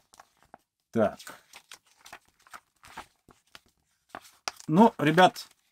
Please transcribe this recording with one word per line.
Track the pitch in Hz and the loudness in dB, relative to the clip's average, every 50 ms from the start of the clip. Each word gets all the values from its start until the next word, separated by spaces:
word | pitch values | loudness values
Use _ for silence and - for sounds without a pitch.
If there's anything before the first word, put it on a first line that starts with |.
| _ _ _ - - _ _ _ _ _ - _ _ _ _ _ _ _ _ | _ _ _ -20 -20 _ _ _ _ _ -20 _ _ _ _ _ _ _ _
Так. | 117 107 95 - - - - - - _ _ - - - _ - - _ _ _ _ _ - - - _ _ _ _ _ _ - - - _ _ _ _ - - - - - _ _ _ _ _ _ _ _ _ - - _ _ _ _ _ _ _ _ _ - - - - _ _ _ - - - - - | -4 -2 -2 -4 -8 -18 -20 -20 -20 _ _ -20 -20 -20 _ -20 -20 _ _ _ _ _ -20 -20 -20 _ _ _ _ _ _ -20 -20 -20 _ _ _ _ -20 -20 -20 -20 -20 _ _ _ _ _ _ _ _ _ -20 -20 _ _ _ _ _ _ _ _ _ -20 -20 -20 -20 _ _ _ -14 -14 -14 -10 -2
Ну, | 151 180 226 226 - - | 2 4 4 4 2 0
ребят, | 147 151 160 165 262 330 - - - - _ _ _ _ | -2 0 2 4 4 2 2 -2 -12 -20 _ _ _ _